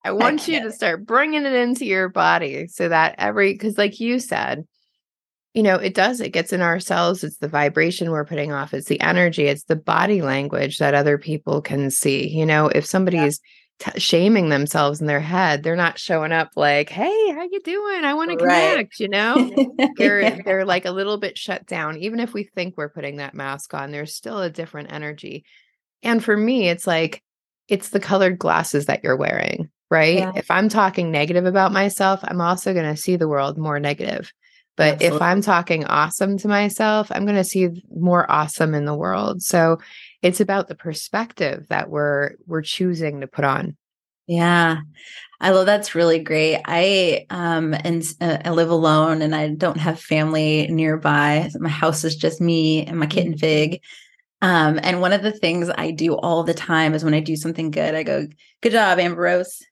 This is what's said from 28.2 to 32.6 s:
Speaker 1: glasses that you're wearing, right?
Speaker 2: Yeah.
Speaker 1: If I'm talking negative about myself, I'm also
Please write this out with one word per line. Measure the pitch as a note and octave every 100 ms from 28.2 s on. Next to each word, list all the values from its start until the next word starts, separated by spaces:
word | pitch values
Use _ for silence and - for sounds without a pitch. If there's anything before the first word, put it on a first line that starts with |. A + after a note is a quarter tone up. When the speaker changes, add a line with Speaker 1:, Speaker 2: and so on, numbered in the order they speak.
| F#3 F3+
Speaker 1:
glasses | E3 D#3+ D#3+ C#3+ D3
that | -
you're | - C3
wearing, | - - G1+ G1+ D3+ _ _
right? | D#3+ D#3 F3+
Speaker 2:
Yeah. | F#3
Speaker 1:
If | F3+ -
I'm | F3 G#3+
talking | G#3 G3 F#3+ E3+
negative | D3+ D#3 F3+ F#3
about | F#3+ F#3+
myself, | G3 G3+ - F#3+ F#3+
I'm | - F3+
also | E3+ F3+